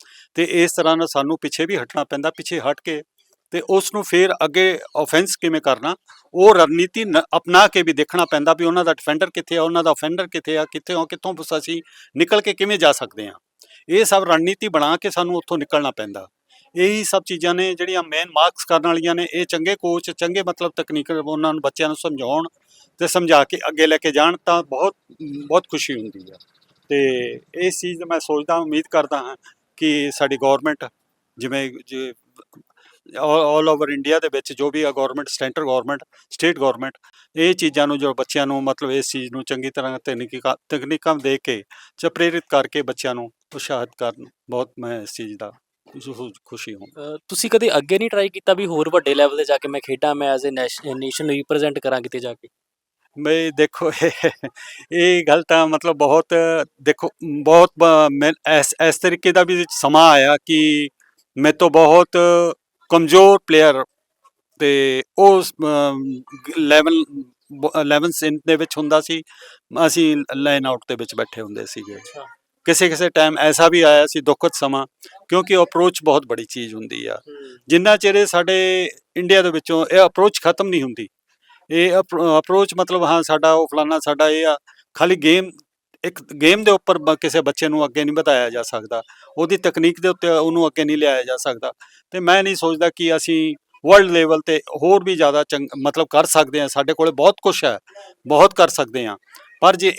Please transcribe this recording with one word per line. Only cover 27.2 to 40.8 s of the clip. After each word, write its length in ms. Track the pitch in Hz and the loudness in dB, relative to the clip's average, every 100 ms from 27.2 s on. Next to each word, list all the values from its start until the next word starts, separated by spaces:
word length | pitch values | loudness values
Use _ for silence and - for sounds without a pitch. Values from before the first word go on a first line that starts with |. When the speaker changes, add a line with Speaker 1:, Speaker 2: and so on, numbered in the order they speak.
| 120 120 _ 165 180 | -6 -12 _ -6 -4
Speaker 1:
ਇਸ 140 | 180 | -4
ਚੀਜ਼ 180 | 180 170 | -10 -10
ਦਾ 80 | 170 | -6
ਮੈਂ 120 | 160 | -6
ਸੋਚਦਾ, 360 | - 147 151 170 | -4 -4 -2 -4
ਉਮੀਦ 280 | 160 151 160 | -2 -4 -2
ਕਰਦਾ 260 | 165 143 143 | -2 -2 -4
ਹਾਂ 200 | 127 135 _ _ _ - | -8 -16 _ _ _ -4
ਕਿ 340 | 156 151 143 | -2 -2 -4
ਸਾਡੀ 220 | - 139 135 | -2 -4 0
ਗੌਰਮੈਂਟ, 480 | 135 139 151 147 123 _ _ _ _ - | 0 0 -2 -6 -10 _ _ _ _ -12
ਜਿਵੇਂ 320 | 127 139 135 - - | -8 -6 -8 -12 -16
ਜੇ 260 | 131 131 120 _ _ _ _ _ _ _ _ _ 107 | -12 -12 -16 _ _ _ _ _ _ _ _ _ -6
all, 420 | 151 156 147 151 | 0 0 2 2
all 140 | 156 | 2
over 180 | 151 147 | 0 -2
ਇੰਡੀਆ 260 | 143 139 160 | -4 0 0
ਦੇ 100 | 156 | 0
ਵਿੱਚ 200 | 139 - | -6 -8
ਜੋ 180 | 135 143 | -6 -4
ਵੀ 120 | 151 | -2
ਆ 100 | 151 | -4
ਗੌਰਮੈਂਟ, 360 | 135 135 135 139 | -4 -6 -6 -10
ਸੈਂਟਰ 360 | - 131 160 | -8 -8 -6
ਗੌਰਮੈਂਟ, 400 | 139 131 120 143 - _ _ | -4 -4 -4 -10 -12 _ _
ਸਟੇਟ 280 | - 165 151 | -4 -2 0
ਗੌਰਮੈਂਟ, 400 | 135 120 131 - _ _ _ 156 | -2 -2 -8 -14 _ _ _ -2
ਇਹ 180 | 175 | -2
ਚੀਜ਼ਾਂ 320 | 180 160 147 143 | 0 -2 0 0
ਨੂੰ, 120 | 143 | -2
ਜੋ 160 | 143 | -4
ਬੱਚਿਆਂ 320 | 127 131 147 139 | -4 -6 -4 -4
ਨੂੰ, 180 | 139 | -4
ਮਤਲਬ, 260 | 135 131 135 | -4 -6 -4
ਇਸ 180 | 135 127 | -6 -6
ਚੀਜ਼ 240 | 135 123 | -8 -10
ਨੂੰ 120 | 131 | -12
ਚੰਗੀ 260 | 127 131 131 | -10 -8 -10
ਤਰ੍ਹਾਂ 280 | 139 131 127 | -8 -10 -10
ਤਕਨੀਕਾਂ, 580 | - 120 120 127 131 131 - | -10 -10 -10 -8 -6 -6 -8
ਤਕਨੀਕਾਂ 460 | 147 | -10